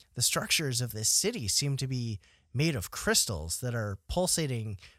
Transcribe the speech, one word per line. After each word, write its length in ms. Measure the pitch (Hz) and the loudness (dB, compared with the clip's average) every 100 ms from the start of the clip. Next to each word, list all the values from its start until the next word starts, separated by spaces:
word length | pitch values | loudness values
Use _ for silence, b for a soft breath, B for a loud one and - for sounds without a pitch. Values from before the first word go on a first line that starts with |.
| B - | B 0
the 60 | |
structures 600 | - - 214 - 143 120 | 2 2 2 0 0 -2
of 100 | 120 | -2
this 160 | 110 107 | -2 2
city 400 | - 202 233 110 | 2 2 0 0
seem 300 | - 143 135 | 0 2 0
to 100 | 135 | -2
be 320 | 127 117 104 b b b | -2 -2 -6 b b b
made 220 | 120 165 127 | 0 0 0
of 160 | - | -4
crystals 680 | - 202 220 - 82 80 - | -4 2 4 2 0 -4 -4
that 120 | 123 | -4
are 260 | 117 104 98 - | -2 -2 -4 -4
pulsating 680 | 175 180 - 147 117 107 98 B | 0 2 2 0 -2 -4 -8 B